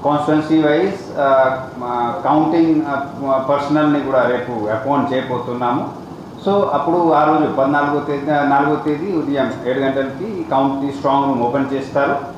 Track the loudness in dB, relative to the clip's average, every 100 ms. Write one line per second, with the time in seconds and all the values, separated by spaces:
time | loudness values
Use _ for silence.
0 | 0 0 2 0 4 2 4 2 0 -2
1 | -8 0 2 4 4 0 -8 -10 -6 -2
2 | -2 -2 0 2 2 4 4 2 0 -4
3 | -6 -6 0 0 2 0 2 2 4 2
4 | 2 2 2 0 -4 -4 -2 -2 0 0
5 | 0 -2 -2 -6 -4 -4 -2 -2 -4 -10
6 | -14 -16 -16 -6 0 0 2 0 0 2
7 | 4 4 4 2 2 2 2 2 0 -2
8 | -2 -4 0 0 2 2 2 0 -2 -2
9 | -2 -2 0 0 -2 -2 -2 0 0 0
10 | -4 -6 -8 -6 -2 0 0 0 -4 -2
11 | 0 2 2 0 0 0 -2 -4 -2 -2
12 | 0 -2 -6